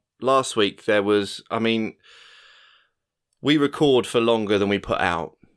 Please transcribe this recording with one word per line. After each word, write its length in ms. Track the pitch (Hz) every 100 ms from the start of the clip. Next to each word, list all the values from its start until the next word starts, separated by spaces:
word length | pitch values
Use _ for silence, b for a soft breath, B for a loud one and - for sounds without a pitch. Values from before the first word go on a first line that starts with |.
| _ _
last 340 | 123 135 127 117
week 300 | 101 - -
there 180 | 104
was, 380 | 101 104 98 - -
I 80 | 113
mean, 360 | 113 113 107 - b b b b b b b b b b _ _ _ _
we 160 | 135 151
record 500 | 143 - 151 127 -
for 120 | 123
longer 380 | 117 117 101 104
than 120 | 101
we 100 | 101
put 200 | - -
out. 380 | 90 82 80 - _